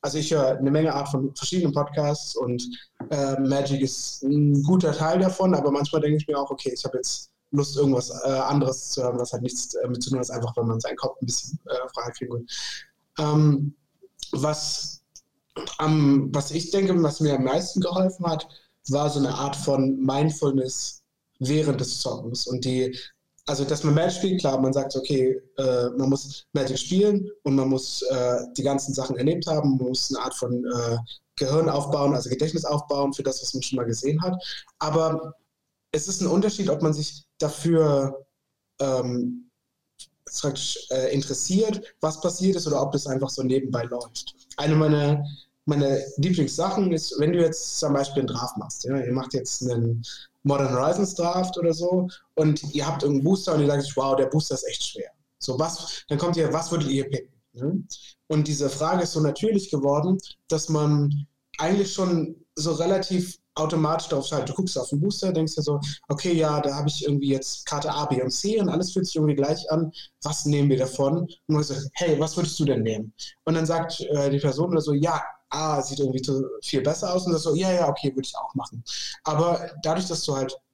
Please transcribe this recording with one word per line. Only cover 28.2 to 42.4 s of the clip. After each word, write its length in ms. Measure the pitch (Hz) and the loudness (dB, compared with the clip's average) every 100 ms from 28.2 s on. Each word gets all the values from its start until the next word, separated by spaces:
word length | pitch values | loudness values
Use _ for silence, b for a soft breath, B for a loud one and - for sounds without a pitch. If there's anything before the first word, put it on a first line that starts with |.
| 123 123 123 - | 2 0 -2 -2
die 60 | |
ganzen 300 | 135 139 - 135 | 0 0 -2 -4
Sachen 220 | 131 120 | -4 0
erlebt 280 | 139 175 170 | 0 0 0
haben, 320 | 156 143 131 | 2 2 2
man 120 | 127 | 2
muss 220 | 127 - 131 | -2 -2 -4
eine 100 | 123 | -4
Art 80 | |
von, 320 | - 123 123 123 | -4 -4 -2 -2
äh, 320 | 120 117 117 113 B _ - | -2 0 -2 -4 B _ -4
Gehirn 340 | 135 156 160 | 2 2 4
aufbauen, 460 | 143 143 147 143 - | 0 0 2 2 2
also 140 | - | -2
Gedächtnis 360 | 127 156 160 151 | 0 0 0 -2
aufbauen 480 | 147 - 143 139 | -2 0 0 0
für 80 | 139 | 0
das, 200 | 135 131 | -4 -2
was 100 | - | -6
man 80 | 131 | -6
schon 160 | 120 131 | -4 -2
mal 80 | 117 | -2
gesehen 340 | 113 135 156 | -2 0 0
hat. 100 | 180 180 B B B _ | 0 -4 B B B _
Aber 560 | 156 156 160 156 - - _ _ _ _ _ | 0 2 2 0 -6 -14 _ _ _ _ _
es 160 | - - | -4 -4
ist 140 | - | -2
ein 60 | 185 | 2
Unterschied, 420 | 180 208 208 190 | 2 2 0 -2
ob 120 | 151 | 2
man 120 | 160 | 2
sich 320 | 147 147 - _ _ | 0 -4 -8 _ _
dafür, 880 | 151 151 170 165 156 139 135 135 - _ _ _ _ _ | -4 -2 2 4 6 4 2 -4 -16 _ _ _ _ _
ähm, 720 | 135 127 123 123 123 123 - _ _ _ _ _ - _ - - | 0 0 0 -2 -2 -6 -14 _ _ _ _ _ -20 _ -12 -4
praktisch, 460 | 147 131 - - - | -4 -4 -6 -8 -4
äh, 220 | 131 131 | -2 0
interessiert, 680 | 143 - 139 - 190 220 208 B _ | 0 -2 -4 0 2 2 0 B _
was 180 | 156 156 | -4 0
passiert 340 | 175 170 | -4 0